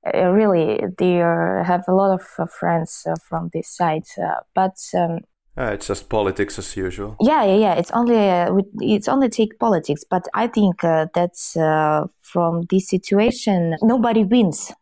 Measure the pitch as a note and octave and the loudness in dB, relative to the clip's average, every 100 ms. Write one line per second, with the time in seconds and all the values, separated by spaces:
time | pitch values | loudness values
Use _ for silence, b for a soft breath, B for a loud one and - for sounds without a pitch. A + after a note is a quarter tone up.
0 | - - F#3 G3 A3 F3 D#3 G#2+ - F#3 | -2 0 2 4 4 2 2 -2 -4 -2
1 | F3+ F3 E3+ E3+ E3 F#3+ F3 F3+ F#3+ F#3 | 0 2 2 0 0 -2 0 -2 0 2
2 | G3 F#3 - - E3 - E3+ E3+ E3 - | 2 0 -4 -8 -8 -4 -2 -2 -2 -8
3 | E3 E3 - E3 E3+ E3 - - F3 D#3 | -6 -8 -6 -8 -6 -8 -10 -4 -2 -2
4 | - - F#3 - - - F#3+ - - F3+ | -6 -8 -6 -6 -6 -2 -2 -2 -6 -2
5 | E3+ E3 - _ _ - B2 G2+ - G2+ | -2 -4 -10 _ _ -6 -4 -4 -4 -6
6 | - A2 G2+ F#2+ G2 - F#2+ - F#2+ F2+ | -2 -2 0 -2 -4 -4 -8 -6 -6 -6
7 | G2+ G#2+ A3+ D#4 G#3+ G3 G#3+ E3+ F3 - | -12 0 2 2 4 4 2 0 -2 0
8 | A#3+ A#3 G3+ F3 F3 F#3+ G3 - - G#3+ | 2 4 4 2 2 0 -2 -4 0 0
9 | - C4+ C4 A#3 A3 - A#3 F3+ - D3 | 0 0 0 0 -2 0 0 0 0 -6
10 | - F#3 - - A#3 A#3+ G3+ F3 E3+ D#3+ | -2 -4 -2 -4 -2 2 2 2 0 0
11 | D#3+ - F3 - - E3+ D#3 D#3 D#3 D3+ | 0 0 -2 -2 -4 0 2 2 2 0
12 | D3+ - - F3+ E3+ E3+ E3+ F#3+ - F#3 | -2 -10 -6 -2 0 0 0 0 2 -2
13 | - G3+ A3+ - - F#3 E3+ D#3+ A3 B3 | 0 2 2 0 0 2 2 2 2 2
14 | A#3 A3+ G3 B3 G3+ C#3+ - - | 2 2 4 4 4 0 -6 -12